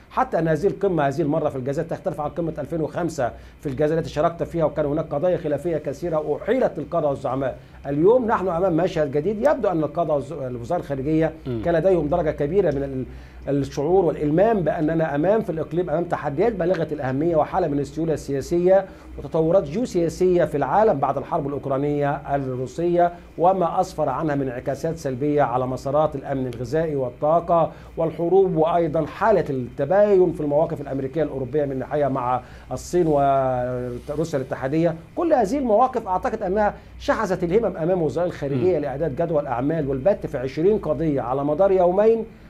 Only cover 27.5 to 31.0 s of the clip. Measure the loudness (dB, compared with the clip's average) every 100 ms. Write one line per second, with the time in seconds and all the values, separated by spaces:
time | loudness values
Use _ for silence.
27.5 | 2 2 -4 -12 -4 -4 -2 2 4 4
28.5 | 4 2 2 2 0 -2 0 2 4 2
29.5 | -4 -6 -4 2 4 6 6 4 2 0
30.5 | 2 2 -2 -6 -4